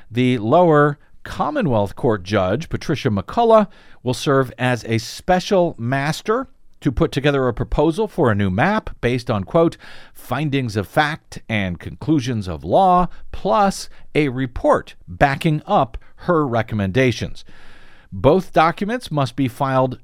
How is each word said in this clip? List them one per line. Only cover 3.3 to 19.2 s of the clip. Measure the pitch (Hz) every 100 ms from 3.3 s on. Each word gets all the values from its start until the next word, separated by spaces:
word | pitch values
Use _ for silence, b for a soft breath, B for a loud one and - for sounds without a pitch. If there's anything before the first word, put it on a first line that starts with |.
| - 233 220 202 b b b
will | 123
serve | 123 160 135 127 -
as | 127 120 107
a | 117
special | - - - 185 - 196 170 -
master | 117 135 143 - - 233 262 - - -
to | 151
put | 113 160
together | 147 143 139 127
a |
proposal | 117 117 - 156 165 214
for | - 131
a | 101
new | 98
map | 92 165 214 - -
based | 120 123 117
on, | 107
quote, | 92 170 170 - B B B
"findings | - - 127 151 139 123 104
of | 92
fact | - 147 156 - - -
and | 107 95 85
conclusions | - - - 156 123 113 92
of | 78
law, | 76 143 190 180 180 b b
plus | - 190 220 196 - - b b 147
a | 147
report | 123 131 - - 214 - - -
backing | 90 143 139 165 151 -
up | 196 135 - b b
her | - 165 143
recommendations." | 117 110 107 95 92 131 113 - - - b b b b b b
Both | 95 131 185 -
documents | 170 160 165 208 247 -
must | 151